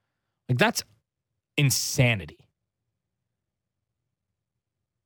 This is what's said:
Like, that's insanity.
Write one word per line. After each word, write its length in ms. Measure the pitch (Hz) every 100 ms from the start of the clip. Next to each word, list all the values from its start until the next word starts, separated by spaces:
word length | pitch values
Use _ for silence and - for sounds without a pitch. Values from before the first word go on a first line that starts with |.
| _ _ _ _ -
Like, 100 | 123
that's 240 | 214 - - _ _ _ _ _ _ -
insanity. 840 | 143 - - - 123 107 80 - _ _ _ _ _ _ _ _ _ _ _ _ _ _ _ _ _ _ _ _ _ _ _ _ _ _